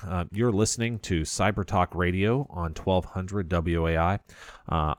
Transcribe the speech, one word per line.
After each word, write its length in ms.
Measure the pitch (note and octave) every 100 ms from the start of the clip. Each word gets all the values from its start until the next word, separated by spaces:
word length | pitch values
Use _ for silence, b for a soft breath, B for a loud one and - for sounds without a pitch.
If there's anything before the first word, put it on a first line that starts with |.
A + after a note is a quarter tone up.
Uh, 200 | F#2 F2+ E2+
you're 200 | G2 A#2+
listening 460 | G2+ A2 - A#2 A#2
to 220 | - F2
Cyber 420 | D#2 - G2+ G#2
Talk 300 | F#2 G2 F2
Radio 520 | E2+ F2+ F#2 G2+ B2+ -
on 240 | F2 E2+
twelve 300 | D#2+ - F#2
hundred 440 | - F#2+ F#2 G2+ E2
W 380 | E2+ E2+ E2+ E2
A 100 | E2
I. 220 | E2+ G2+ - B B B B
Uh, 260 | D#2+ D#2